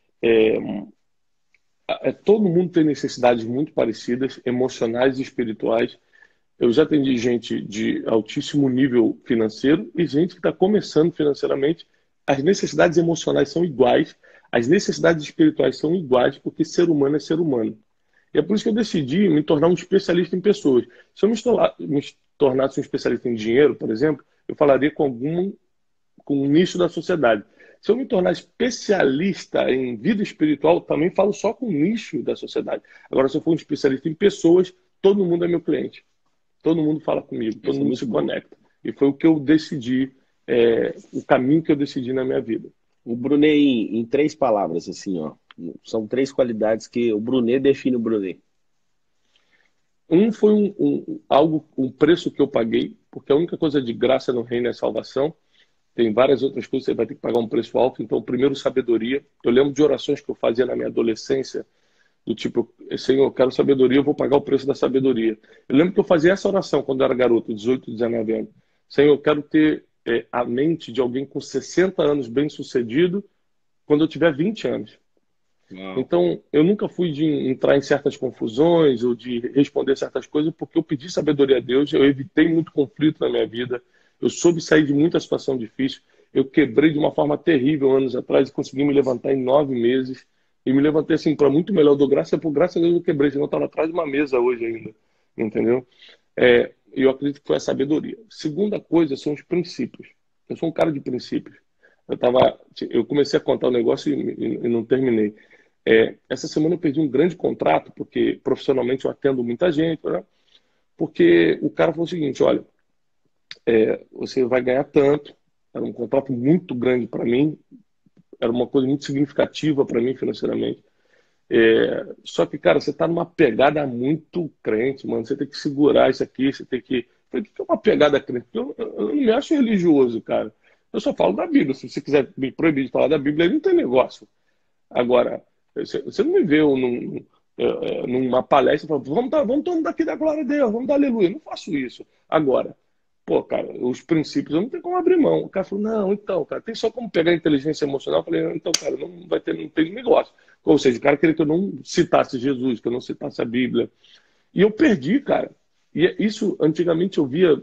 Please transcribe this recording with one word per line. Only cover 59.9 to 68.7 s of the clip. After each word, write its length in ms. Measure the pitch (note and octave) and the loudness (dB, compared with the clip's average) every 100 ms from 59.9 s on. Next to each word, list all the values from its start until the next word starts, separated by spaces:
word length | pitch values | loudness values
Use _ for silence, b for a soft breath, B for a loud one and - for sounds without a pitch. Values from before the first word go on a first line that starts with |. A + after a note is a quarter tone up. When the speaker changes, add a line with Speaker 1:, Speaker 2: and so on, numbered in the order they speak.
| C3 - C#3 | 0 -4 -6
Speaker 1:
que 100 | - | -8
eu 40 | |
fazia 320 | A#2 A#2+ A#2 B2 | -4 -2 0 -2
na 80 | |
minha 140 | A#2+ A#2+ | -4 -4
adolescência, 760 | A#2+ A#2 A2 - C3+ B2+ - - _ _ _ _ _ - | -2 -2 -4 -4 -4 -4 -10 -12 _ _ _ _ _ -8
do 80 | |
tipo, 380 | - A#2+ A#2+ - _ - G2+ | -6 -6 -4 -6 _ -12 -6
"Senhor, 260 | - C3+ | 0 2
eu 60 | C3 | 2
quero 200 | - B2+ | 2 0
sabedoria, 460 | - C#3 C3+ B2+ C#3 | 2 2 4 4 4
eu 60 | |
vou 100 | C#3+ | 2
pagar 220 | D3 B2+ C#3+ | 0 2 0
o 40 | |
preço 240 | - C3+ C3+ | 2 -2 -2
da 80 | |
sabedoria." 640 | C3 C#3 C3 C3+ A2+ A2+ A2 b b b | -2 0 0 0 0 -2 -4 b b b
Eu 80 | C3+ | 2
lembro 180 | F3+ | 2
que 60 | G3 | 0
eu 40 | |
fazia 280 | - E3+ E3+ | 2 2 2
essa 160 | F#3+ G3+ | 2 0
oração 340 | F#3+ - C#3+ | -2 -2 -2
quando 180 | C3 C3 | -2 0
eu 40 | |
era 100 | C3+ | 0
garoto, 400 | B2 B2 A#2 - | 2 2 2 -2
dezoito, 360 | G#2+ A2+ B2+ A#2+ | -6 -2 -4 -4
dezenove 400 | A2+ A#2 A#2 A2 | -6 -4 -2 -4
anos. 180 | A2 G#2+ _ _ | -4 -6 _ _